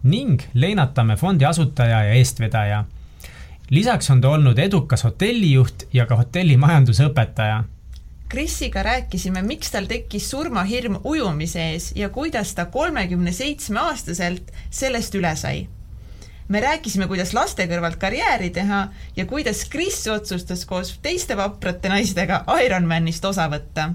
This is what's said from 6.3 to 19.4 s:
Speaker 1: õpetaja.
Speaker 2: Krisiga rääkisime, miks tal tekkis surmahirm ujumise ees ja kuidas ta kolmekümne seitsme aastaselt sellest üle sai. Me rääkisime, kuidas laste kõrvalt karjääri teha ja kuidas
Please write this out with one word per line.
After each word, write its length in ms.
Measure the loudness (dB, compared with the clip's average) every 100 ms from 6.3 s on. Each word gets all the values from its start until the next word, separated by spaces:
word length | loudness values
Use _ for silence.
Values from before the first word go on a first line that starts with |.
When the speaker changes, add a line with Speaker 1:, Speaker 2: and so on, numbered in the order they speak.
| 2 6 8 8 8 6 6 4
Speaker 1:
õpetaja. 580 | 4 0 2 0 0 -2 -8 -16 -16 -16 -16 -10
Speaker 2:
Krisiga 560 | -6 -4 -4 -4 -2
rääkisime, 560 | -2 -2 -2 -4 -2 -2
miks 280 | -2 -4 -4
tal 140 | -6 -4
tekkis 380 | -6 -4 -6 -4
surmahirm 680 | -4 -2 -2 0 -2 -2 -4
ujumise 600 | -2 -2 0 -2 -4 -2
ees 280 | -4 -4 -6
ja 160 | -4 -4
kuidas 400 | -4 -4 -2 -4
ta 120 | -4 -4
kolmekümne 680 | -2 -2 -2 -2 0 0
seitsme 480 | -2 -4 -6 -4 -2
aastaselt 680 | -2 -4 -6 -4 -4 -4 -10 -14 -12
sellest 500 | -4 -2 -2 -4 -2
üle 160 | -2 -2
sai. 260 | -4 -6 -8 -14 -16 -18 -18 -18 -18 -18 -4
Me 120 | 0
rääkisime, 480 | 0 -2 -4 -4 -2
kuidas 240 | -2 -2
laste 300 | 0 -2 -2 -2
kõrvalt 280 | 0 -2 -2
karjääri 540 | -4 -2 0 0 -2
teha 320 | -2 0 0 -2 -8 -12
ja 120 | -8 -4
kuidas 380 | -4